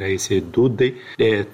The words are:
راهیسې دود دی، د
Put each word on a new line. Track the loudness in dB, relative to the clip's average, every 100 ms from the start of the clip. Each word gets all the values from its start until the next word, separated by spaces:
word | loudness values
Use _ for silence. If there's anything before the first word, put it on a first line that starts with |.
راهیسې | -2 -4 0 -2 0 2
دود | 2 2
دی، | 0 -2 -8 0
د | 2 2 -2